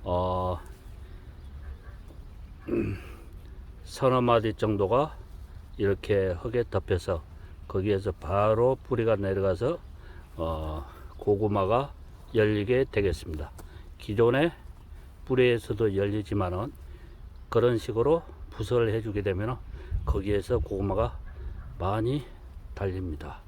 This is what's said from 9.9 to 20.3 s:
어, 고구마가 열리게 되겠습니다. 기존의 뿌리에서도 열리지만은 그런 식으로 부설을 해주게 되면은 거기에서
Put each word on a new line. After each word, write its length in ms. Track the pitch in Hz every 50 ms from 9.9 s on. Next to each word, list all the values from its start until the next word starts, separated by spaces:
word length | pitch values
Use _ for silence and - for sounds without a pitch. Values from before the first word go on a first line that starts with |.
| - - - - - - - - - -
어, 460 | 82 80 82 78 78 78 78 78 76 - - - - - - -
고구마가 760 | - - 104 98 110 104 101 104 95 92 110 123 139 143 - - - - - - - - -
열리게 520 | 113 107 107 107 104 101 98 123 127 135 -
되겠습니다. 600 | - 110 101 95 82 - - 90 80 76 73 - - - - - - - - - - -
기존의 520 | - - 104 101 117 117 120 135 151 170 170 - - - - - - - - - - - - - -
뿌리에서도 680 | - 131 127 127 123 120 117 - - 113 101 113 107 95
열리지만은 800 | 98 98 101 101 107 104 - 110 104 95 90 90 90 107 143 - - - - - - - - - - - - - - - -
그런 280 | - 120 113 123 123 113
식으로 460 | - - 110 110 117 139 160 170 - - - - - -
부설을 420 | - - 110 - 123 123 117 110 104
해주게 260 | 113 110 113 101 104
되면은 360 | 98 101 95 90 101 113 127 117 - - - - - - - - -
거기에서 520 | - - 104 95 101